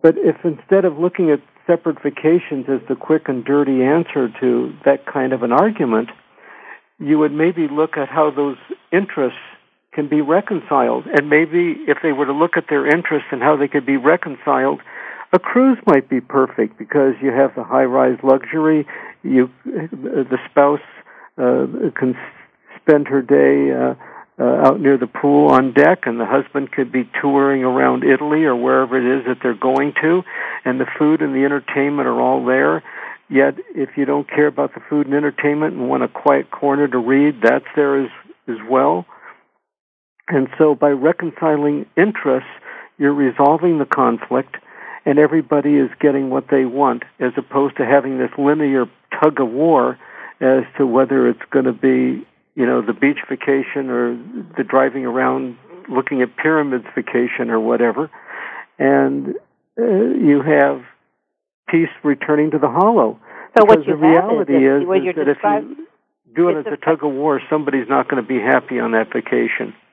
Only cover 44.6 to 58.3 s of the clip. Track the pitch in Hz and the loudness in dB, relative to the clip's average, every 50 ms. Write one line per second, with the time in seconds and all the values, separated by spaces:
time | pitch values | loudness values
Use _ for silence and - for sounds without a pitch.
44.6 | _ - - - - - - - _ - 139 147 151 143 156 160 147 - 151 143 | _ -20 -20 -20 -20 -18 -20 -6 _ 0 4 4 4 4 2 0 0 0 -2 0
45.6 | 139 147 147 143 135 120 - _ - 147 135 139 135 131 131 135 131 - 143 135 | 2 2 2 2 2 0 -2 _ 0 2 2 0 -2 -2 -4 -4 -2 0 0 0
46.6 | 131 123 117 139 143 131 120 120 - - _ - 135 127 120 - 123 _ - 139 | 0 0 0 0 0 0 0 -4 -8 -16 _ -4 -4 -4 -4 -4 -8 _ -2 -2
47.6 | 139 139 - - 135 113 135 143 127 135 135 127 127 117 - - 139 143 151 156 | -2 -2 -2 -4 0 2 2 2 2 0 -4 -4 -4 -4 -2 0 0 0 2 2
48.6 | 151 139 135 131 120 - _ _ _ _ - - - 156 147 139 135 113 117 131 | 0 0 0 0 -2 -2 _ _ _ _ -4 0 0 0 2 0 -2 -2 0 0
49.6 | 156 170 160 127 123 127 127 _ - - - - - - - _ 131 131 131 131 | 2 2 4 2 2 0 -4 _ -16 -20 -20 -20 -20 -20 -10 _ 2 2 2 2
50.6 | 117 - - - 139 127 117 131 131 120 135 135 127 120 117 - - _ - 139 | 0 -4 -4 -2 -2 2 2 2 2 2 2 2 2 2 0 -2 -8 _ -2 0
51.6 | 131 127 117 - - 135 131 127 127 127 131 - - _ _ _ _ _ _ - | 0 0 -2 0 0 0 2 2 0 -2 -4 -6 -10 _ _ _ _ _ _ -2
52.6 | 123 120 127 123 107 104 110 - 139 139 147 - - - 135 131 - 143 139 135 | 0 0 0 0 -2 -4 -4 0 0 0 0 -2 -8 -10 -10 -6 -2 -2 -2 -2
53.6 | 127 - - 139 135 131 123 120 120 120 120 120 120 190 254 - - - - - | -2 -4 -6 -8 -6 -4 -2 -2 -2 -2 -4 -8 -12 -14 -14 -14 -14 -10 -8 -8
54.6 | 127 - - 135 135 135 127 135 127 123 117 131 127 127 131 135 135 127 117 117 | -6 0 2 2 2 2 -2 -4 -6 -4 -2 -2 -2 -2 -2 -4 -6 -8 -12 _
55.6 | _ - - - 190 - 139 127 131 - 147 131 123 117 _ - - 156 160 156 | _ -20 -20 -20 -14 -4 -4 -4 -4 -2 -2 -2 -2 -2 _ -4 -2 0 0 0
56.6 | 147 143 127 123 - - - 135 110 - - 120 123 120 - - 120 117 113 113 | 0 -2 -4 -6 -6 -6 -8 -8 -8 -4 -2 -2 -2 -2 -4 -6 -4 -2 -2 -2
57.6 | 110 113 120 113 120 117 107 127 156 156 - - - - | 0 0 0 2 0 0 0 -2 -6 -8 -10 -20 -20 -18